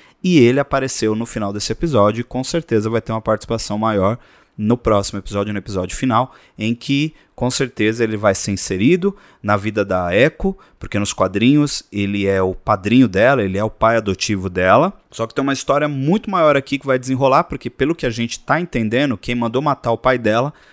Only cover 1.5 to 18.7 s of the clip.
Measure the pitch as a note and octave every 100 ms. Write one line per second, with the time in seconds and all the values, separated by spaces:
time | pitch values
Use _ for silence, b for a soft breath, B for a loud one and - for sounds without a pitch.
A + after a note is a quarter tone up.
1.5 | G2+ - - E3 B2 G#2 A2+ A#2+ B2+ C3
2.5 | E3+ - A2+ A2 A2+ - A2+ A2+ G#2+ -
3.5 | A#2 - G#2 A2 G#2 F#2+ A#2 b b b
4.5 | - G#2+ B2 B2 G#2 G2+ G2+ - G2+ G2+
5.5 | G#2 F#2 G2 F#2 - C3 A2+ C3 b b
6.5 | - A2 A#2 - C#3 D#3 b b - B2+
7.5 | - C3 - G#2+ A2+ A2+ G#2+ G#2 G2 -
8.5 | G2 - F#2+ A#2+ F3+ G3 G3 b b G#3
9.5 | G#2 G#2 G#2 G2+ F#2 F2 F#2+ D3 - G3
10.5 | F#3+ b _ - G2+ G2+ - F#2+ G2 A#2+
11.5 | D3 D3 - - G#2 G2+ G2+ G2 F#2+ F#2
12.5 | F#2 - G#2 F#2+ B2 A#2+ F#2+ A#2+ C3+ G2
13.5 | F#2+ A2 - A2 A2+ G#2 F#2 - G2+ F#2
14.5 | F2+ F#2 A2 F3+ - _ - A2+ - C#3
15.5 | C3+ - C#3+ D3 C#3 C#3 G#3 - F#3+ D#3
16.5 | C#3 - C#3 C3+ C3 B2+ C3 C3+ C#3+ F3
17.5 | C#3 - - C3+ E3 C3 A2+ A#2 - -
18.5 | D3 F3+